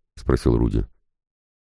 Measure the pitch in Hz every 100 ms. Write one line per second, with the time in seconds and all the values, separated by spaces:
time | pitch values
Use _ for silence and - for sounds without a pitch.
0 | _ - - 64 64 57 58 53 - _
1 | _ _ _ _ _ _